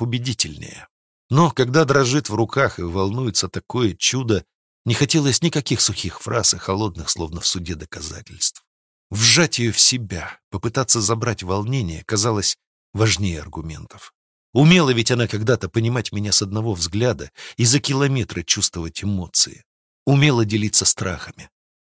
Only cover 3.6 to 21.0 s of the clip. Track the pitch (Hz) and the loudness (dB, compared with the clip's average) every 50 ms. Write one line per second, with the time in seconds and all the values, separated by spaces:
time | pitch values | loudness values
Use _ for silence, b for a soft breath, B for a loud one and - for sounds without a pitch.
3.6 | - _ - 127 123 104 82 - - - - 131 131 113 110 90 - _ _ _ | -12 _ -2 0 0 0 0 0 -2 -2 -2 -2 0 0 0 0 0 _ _ _
4.6 | _ _ _ _ _ 117 117 - 147 127 - 160 143 139 123 - - 170 - 151 | _ _ _ _ _ -2 0 2 2 2 2 2 2 2 0 2 0 0 0 -2
5.6 | - - 135 110 - - - - - 90 - - - - - 117 107 - - 87 | -2 -2 0 0 0 0 0 -2 -6 -8 -8 -8 -8 -4 -2 0 0 0 -2 -2
6.6 | - - 95 98 107 104 82 82 78 - - - 82 78 80 85 - - - 92 | -2 -4 -2 -2 -2 -4 -4 -8 -6 -6 -4 -4 -4 -8 -8 -4 -4 -4 -4 -4
7.6 | 87 82 90 76 82 - - - - 82 82 - - - 80 82 - - - - | -6 -8 -8 -10 -10 -14 -14 -14 -12 -12 -12 -14 -16 -18 -8 -6 -6 -6 -6 -8
8.6 | _ _ _ _ _ _ _ _ _ _ - 104 110 117 113 160 175 147 - - | _ _ _ _ _ _ _ _ _ _ -2 2 4 4 6 6 4 2 2 0
9.6 | 120 117 104 - - - - 123 117 92 95 85 80 - - _ _ _ - 95 | 0 0 2 4 4 4 2 0 -4 -6 -8 -8 -8 -10 -14 _ _ _ -10 -4
10.6 | - 123 113 135 131 - - 117 104 95 117 113 117 117 104 - 95 90 92 101 | -4 -2 -2 0 0 2 2 2 2 0 0 0 0 -2 -4 -4 -4 -4 -2 -2
11.6 | 104 117 131 139 113 85 80 80 - - 110 104 104 120 110 104 95 - - - | -2 -2 -4 -2 -4 -4 -6 -8 -8 -4 -2 0 0 0 0 0 -2 -2 -4 -6
12.6 | _ _ _ _ _ _ _ 98 110 110 98 - 101 95 85 78 76 80 78 78 | _ _ _ _ _ _ _ 0 2 2 2 0 -2 -4 -4 -6 -10 -12 -12 -10
13.6 | 76 80 78 - - - - - - - _ _ _ _ _ _ _ _ _ 113 | -10 -10 -12 -14 -16 -20 -20 -20 -20 -20 _ _ _ _ _ _ _ _ _ 6
14.6 | 147 156 180 185 160 131 127 113 113 - 127 120 120 104 - 104 110 113 123 107 | 8 8 8 6 6 4 4 2 2 0 2 0 0 -2 -2 -2 2 2 2 0
15.6 | - 90 - 117 113 117 123 127 104 - - 101 104 104 - - 104 95 98 110 | 0 -2 -2 0 0 0 0 -2 -4 -4 -6 -6 -4 0 0 -2 -2 -2 -4 -4
16.6 | 110 117 101 85 85 85 80 104 120 123 107 - - - B B B B B B | -2 -2 -4 -4 -4 -4 -2 0 0 0 0 -2 -6 -16 B B B B B B
17.6 | 123 117 113 143 - - 143 135 139 139 135 131 101 - - 87 87 - - 107 | 2 4 4 4 2 0 0 0 0 2 0 0 -2 -4 -6 -10 -4 -2 -2 0
18.6 | 98 - - 90 82 82 - - - 101 101 95 87 80 - - - - - - | 0 -4 -4 -4 -8 -8 -8 -6 -4 -2 -2 -2 -4 -4 -2 -2 -2 -2 -4 -18
19.6 | _ _ _ _ _ _ _ _ _ - 139 139 143 151 131 117 110 101 104 107 | _ _ _ _ _ _ _ _ _ 2 4 6 6 4 4 4 2 2 0 -2
20.6 | 104 107 - - - - - - | 0 0 0 2 2 2 0 0